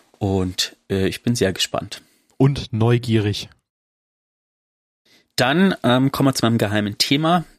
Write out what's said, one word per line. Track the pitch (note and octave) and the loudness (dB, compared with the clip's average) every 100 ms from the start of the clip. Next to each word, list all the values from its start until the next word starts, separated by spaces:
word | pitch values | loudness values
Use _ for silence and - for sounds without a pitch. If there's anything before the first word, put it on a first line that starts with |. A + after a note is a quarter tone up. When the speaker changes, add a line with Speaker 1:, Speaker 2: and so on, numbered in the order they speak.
| _ - | _ -6
Speaker 1:
und, | G2 F#2+ F#2 F2+ - - - | 0 0 -2 -4 -8 -8 -6
äh, | G2 F#2+ | -2 -2
ich | - | -2
bin | A#2+ | -4
sehr | A#2+ F#2+ | 0 0
gespannt. | F2 - - G2+ - _ _ _ - | -2 -4 -6 -8 -14 _ _ _ 0
Speaker 2:
Und | C3+ C3 - | 0 0 -6
neugierig. | A2 A#2 A#2+ A#2 A2 G#2 G2+ - _ _ _ _ _ _ _ _ _ _ _ _ _ _ _ _ _ _ - | 0 2 2 2 0 0 -4 -10 _ _ _ _ _ _ _ _ _ _ _ _ _ _ _ _ _ _ -2
Speaker 1:
Dann, | B2 E3 F#3+ - | 0 2 2 2
ähm, | B2 B2+ C3+ | 0 2 2
kommen | - C#3 | 2 0
wir | |
zu | - A#2 | 2 0
meinem | A#2 | 2
geheimen | G#2+ G#2+ G2+ - | 0 0 -2 -4
Thema. | - C#3 D#3+ F3 - | -2 0 2 0 -2